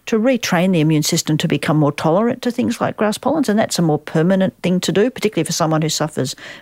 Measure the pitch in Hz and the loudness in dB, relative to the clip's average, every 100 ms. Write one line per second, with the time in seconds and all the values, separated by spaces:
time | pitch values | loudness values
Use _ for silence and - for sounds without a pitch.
0 | - 226 240 247 - 175 190 175 156 151 | -4 0 2 0 0 0 2 2 2 2
1 | 156 165 - 151 160 151 - 156 147 151 | 2 -2 0 0 0 -2 0 2 2 0
2 | 160 175 233 254 247 233 220 233 - - | 0 2 0 -2 -4 -2 -2 -2 -4 -2
3 | 214 208 240 311 254 208 - - 165 151 | -2 -2 -2 0 0 0 0 0 0 0
4 | - 160 170 190 190 - 180 180 - 170 | -2 0 2 2 0 -2 -2 -2 0 0
5 | 247 - 208 208 202 175 160 160 156 - | 0 0 -2 -2 -2 -2 0 0 0 -2
6 | 151 - 151 - - - | -4 -4 -6 -6 -16 -16